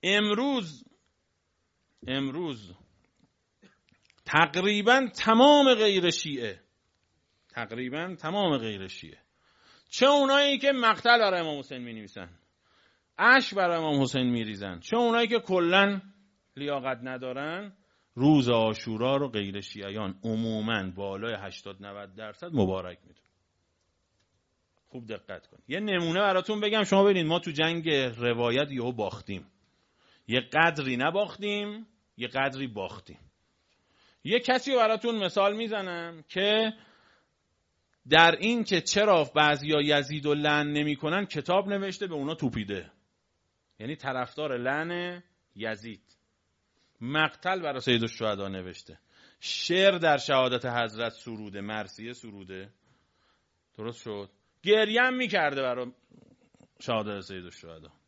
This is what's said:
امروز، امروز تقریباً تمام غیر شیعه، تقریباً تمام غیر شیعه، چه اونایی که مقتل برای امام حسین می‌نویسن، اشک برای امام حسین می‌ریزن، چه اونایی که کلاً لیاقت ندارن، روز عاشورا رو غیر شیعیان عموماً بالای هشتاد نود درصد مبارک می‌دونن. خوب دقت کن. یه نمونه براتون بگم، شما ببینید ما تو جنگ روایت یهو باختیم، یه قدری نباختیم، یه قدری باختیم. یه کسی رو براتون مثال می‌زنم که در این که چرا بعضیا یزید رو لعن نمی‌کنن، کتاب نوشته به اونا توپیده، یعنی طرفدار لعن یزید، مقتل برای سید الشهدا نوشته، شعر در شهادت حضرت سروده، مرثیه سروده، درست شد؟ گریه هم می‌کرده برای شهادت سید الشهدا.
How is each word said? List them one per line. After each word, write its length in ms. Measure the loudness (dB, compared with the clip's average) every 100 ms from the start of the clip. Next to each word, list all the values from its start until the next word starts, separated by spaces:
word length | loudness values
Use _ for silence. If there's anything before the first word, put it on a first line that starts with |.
امروز، 800 | 2 0 2 0 0 -2 -4 -14 -20 _ _ _ _ _ _ _ _ _ _ _ -8
امروز 680 | -4 -4 -6 -8 -8 -14 -20 _ _ _ _ _ _ _ _ _ _ _ _ _ _
تقریباً 840 | 0 4 4 2 0 0 4 4 2
تمام 600 | -4 2 8 10 8 8
غیر 360 | 6 4 4 2
شیعه، 500 | 0 -4 -6 -6 -8 _ _ _ _ _ _ _ _ _
تقریباً 680 | -12 -10 -8 -6 -6 -8 -8
تمام 380 | -6 0 2 0
غیر 300 | -2 -8 -10
شیعه، 320 | -14 -18 -20 _ _ _ _ _ -20 _
چه 160 | 2 4
اونایی 520 | 6 4 4 4 2
که 140 | 0
مقتل 460 | 2 2 2 6 6
برای 220 | 6 2
امام 180 | -2 -6
حسین 200 | -8 -12
می‌نویسن، 520 | -12 -12 -14 -14 -16 -18 _ _ _ _ _ _ _ 0
اشک 360 | 6 6 4
برای 220 | 0 0 2
امام 260 | 2 2
حسین 280 | 2 2 0
می‌ریزن، 500 | 0 -4 -8 -10 -10
چه 160 | -2 0
اونایی 320 | 2 2 2
که 100 | 0
کلاً 640 | 0 2 4 6 4 2 -8 _ _ _ _ -10
لیاقت 420 | -6 -4 -4 -6
ندارن، 680 | -8 -8 -8 -8 -8 -10 -12 -18 _ _ _
روز 340 | 4 6 8 6
عاشورا 680 | 4 4 0 -6 -2 0 0
رو 120 | 0
غیر 320 | -4 -4 -8
شیعیان 580 | -10 -12 -10 -6 -8 -6
عموماً 680 | -4 -2 -2 -4 -2 -2 -2
بالای 440 | -6 -8 -6 -8
هشتاد 420 | -8 -10 -14 -16 -16
نود 340 | -16 -16 -18
درصد 360 | -16 -16 -14 -6
مبارک 460 | 0 0 0 -8 -16 _
می‌دونن. 220 | _ _ _ _ _ _ _ _ _ _ _ _ _ _ _ _ _ _
خوب 180 | -16 -12
دقت 400 | -14 _ -16 _
کن. 120 | -20 -8
یه 120 | -6
نمونه 400 | 0 0 0 2
براتون 400 | 2 2 0 -2
بگم، 240 | 0 0
شما 200 | 4 6
ببینید 220 | 6 4 2
ما 120 | 0
تو 120 | -2
جنگ 400 | 0 0 0 0
روایت 800 | 0 0 -2 -2 2 2 2 0
یهو 220 | -2 -4
باختیم، 540 | -2 -4 -6 -10 -12 -12 _ _ _ _ _ _ _ -2
یه 120 | -2
قدری 560 | 0 4 4 2 -4 -2
نباختیم، 880 | 0 0 -4 -4 -6 -6 -6 -12 -18 _ _ -12
یه 120 | -8
قدری 380 | -2 -2 -4 -10
باختیم. 540 | -8 -10 -10 -18 -20 _ _ _ _ _ _ _ _ _ _
یه 160 | -2 -2
کسی 320 | 2 0 2
رو 60 | 2
براتون 460 | 4 2 0 -2
مثال 320 | -2 2 2 2
می‌زنم 680 | -4 -6 -6 -8 -10 -14 -10
که 440 | -2 0 2 0 -4 -20 _ _ _ _ _ _ _ _ _ _ _ 2
در 280 | 6 8 6
این 240 | -2 -2
که 160 | -2 -2
چرا 440 | 0 0 4 4 4
بعضیا 460 | 2 4 2 0 0
یزید 460 | 2 0 0 -4 -2
رو 80 |
لعن 380 | 0 2 0 0
نمی‌کنن، 540 | -2 -2 -4 -2 -4 -4
کتاب 420 | -8 -2 -2 0
نوشته 380 | -4 -6 -8 -8
به 80 |
اونا 200 | -6 -6
توپیده، 560 | -4 -4 -4 -6 -8 -10 _ _ _ _ _ _ _ _ _
یعنی 160 | -12 -10
طرفدار 600 | -8 -6 -8 -8 -6 -4
لعن 640 | -2 -4 -4 -6 -8 -12 _ _ _ -10
یزید، 460 | -8 -8 -12 -18 _ _ _ _ _ _ _ _ _ _
مقتل 600 | -6 0 0 -2 -4 -4
برای 180 | -4 -4
سید 220 | 2 2
الشهدا 460 | 2 -2 -4 -2 -4
نوشته، 500 | -8 -10 -14 -20 -20 _ _ -20 _
شعر 580 | -10 -8 -2 4 4 4
در 180 | 2 2
شهادت 500 | 2 2 2 0 -2
حضرت 460 | -2 -2 -4 -8
سروده، 480 | -8 -14 -12 -10 -10
مرثیه 520 | -8 -8 -8 -12 -16
سروده، 580 | -16 -18 -18 -16 -16 -16 _ _ _ _ _ _ _ _ _ _ -14
درست 240 | -12 -12
شد؟ 280 | -12 -12 -12 _ _ _
گریه 400 | 2 2 4 2
هم 140 | 0 0
می‌کرده 460 | -2 0 0 0
برای 240 | -4 -4 -8 -12 _ -20 _ _ _ _ -20 _
شهادت 400 | -4 -2 -2 -8
سید 240 | -10 -14
الشهدا. 480 | -14 -18 -20 -20 -20 _